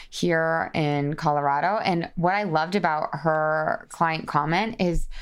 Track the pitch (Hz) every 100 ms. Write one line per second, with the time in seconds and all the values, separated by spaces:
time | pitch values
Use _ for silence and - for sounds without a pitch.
0 | - - 175 165 160 160 92 - 147 147
1 | 143 156 156 147 143 139 170 214 - 170
2 | 170 - 175 202 208 156 165 196 170 151
3 | - 147 160 156 156 156 156 - - -
4 | 165 160 - 147 151 170 220 - 180 160
5 | - -